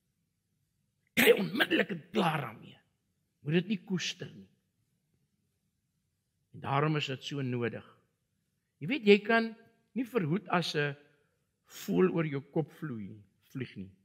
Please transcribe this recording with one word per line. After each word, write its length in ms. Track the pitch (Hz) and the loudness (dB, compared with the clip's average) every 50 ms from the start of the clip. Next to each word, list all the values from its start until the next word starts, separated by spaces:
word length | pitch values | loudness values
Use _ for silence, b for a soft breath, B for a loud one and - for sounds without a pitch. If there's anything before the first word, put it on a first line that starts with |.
| _ _ _ _ _ _ _ _ _ _ _ _ _ _ _ _ _ _ _ _ _ _ _ | _ _ _ _ _ _ _ _ _ _ _ _ _ _ _ _ _ _ _ _ _ _ _
Kry 180 | - - - | 4 6 6
onmiddellik 580 | 494 - 190 160 180 262 - - 330 - 196 - | 6 6 2 -2 -2 -2 0 2 2 0 0 0
en 200 | 185 156 - - | -4 -8 -10 -4
klaar 280 | - 214 185 160 151 143 | -2 0 0 2 0 -2
daarmee. 380 | 131 113 - - - - - - _ _ _ _ _ _ _ _ _ _ _ _ | -4 -6 -10 -14 -18 -20 -20 -20 _ _ _ _ _ _ _ _ _ _ _ _
Moet 100 | - 143 | -6 -2
dit 160 | 160 180 175 202 | 0 0 0 0
nie 160 | 220 - - | -4 -6 -4
koester 460 | - 185 170 - - - - 135 107 | -6 -6 -4 -4 -6 -8 -10 -14 -16
nie. 160 | - 101 95 - _ _ _ _ _ _ _ _ _ _ _ _ _ _ _ _ _ _ _ _ _ _ _ _ _ _ _ _ _ _ _ _ _ _ _ _ _ _ _ _ - | -16 -18 -20 -20 _ _ _ _ _ _ _ _ _ _ _ _ _ _ _ _ _ _ _ _ _ _ _ _ _ _ _ _ _ _ _ _ _ _ _ _ _ _ _ _ -20
En 60 | - | -12
daarom 360 | - 117 135 143 147 156 151 | -4 0 2 2 4 2 2
is 100 | 147 139 | 0 -2
dit 160 | 139 131 127 | -4 -6 -8
so 200 | - - 147 139 | -8 -8 -6 -6
nodig. 560 | 135 123 123 120 117 110 - 101 - - - _ _ _ _ _ _ _ _ _ _ _ _ _ _ _ _ _ | -4 -4 -2 -2 -2 -4 -4 -6 -14 -18 -20 _ _ _ _ _ _ _ _ _ _ _ _ _ _ _ _ _
Jy 80 | 139 | -6
weet, 180 | 175 277 302 214 | -6 -6 2 6
jy 140 | 202 208 202 | 8 8 8
kan 380 | 208 240 226 226 226 226 214 - - - _ _ _ _ _ 220 | 6 2 2 2 2 0 -6 -12 -20 -20 _ _ _ _ _ -6
nie 80 | 269 | -6
verhoed 400 | - - 233 165 143 170 226 - - 175 | -2 -2 -2 0 0 0 -2 -2 0 0
as 200 | 180 160 - - | 0 0 0 -2
'n 180 | 151 147 143 139 - - _ _ _ _ _ _ _ _ _ _ _ _ _ - - - | -2 -4 -4 -6 -10 -16 _ _ _ _ _ _ _ _ _ _ _ _ _ -20 -12 -6
voël 240 | 202 180 180 185 175 175 | -2 2 2 2 4 2
oor 120 | 170 160 | 0 -2
jou 160 | 156 139 135 - - - | -2 -4 -8 -10 -4 -4
kop 160 | 165 151 - - - | -4 -4 -4 -8 -12
vloei 300 | 160 147 120 110 98 92 | -10 -10 -8 -10 -10 -12
nie, 160 | 107 104 98 _ _ _ _ _ | -14 -18 -20 _ _ _ _ _
vlieg 220 | - 131 120 - - | -12 -10 -10 -10 -10
nie. 140 | 104 92 95 - _ _ | -14 -14 -14 -16 _ _